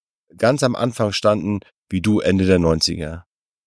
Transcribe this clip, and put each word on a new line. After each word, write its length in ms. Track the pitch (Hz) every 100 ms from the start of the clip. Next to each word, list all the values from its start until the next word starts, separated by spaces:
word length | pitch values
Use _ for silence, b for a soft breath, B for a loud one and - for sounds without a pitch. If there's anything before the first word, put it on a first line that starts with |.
| _ _ _ 85
ganz 260 | 110 139
am 140 | 131 117
Anfang 340 | 123 117 107
standen, 480 | 98 107 104 85 104 b _ _
wie 100 | 95
du 220 | 85 104
Ende 240 | - 95 92
der 120 | 92
neunziger? 640 | 82 80 82 82 78 82 - _ _ _